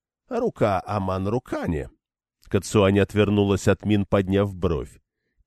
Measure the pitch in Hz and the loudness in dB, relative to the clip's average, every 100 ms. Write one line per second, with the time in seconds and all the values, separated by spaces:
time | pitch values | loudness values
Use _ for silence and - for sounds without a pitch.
0 | _ _ _ 240 240 - 110 90 - 101 | _ _ _ -4 -4 0 0 0 -2 -4
1 | 95 95 95 120 - 311 247 76 64 _ | -2 -4 -2 -4 -4 -6 -4 -4 -6 _
2 | _ _ _ _ - 104 - 110 98 101 | _ _ _ _ -4 -4 0 2 4 4
3 | 98 104 101 104 101 98 110 95 101 104 | 2 2 2 2 2 2 2 0 0 0
4 | 98 101 92 98 101 92 87 73 - - | 0 -2 0 0 0 -2 -4 -4 -6 -16
5 | _ _ _ _ | _ _ _ _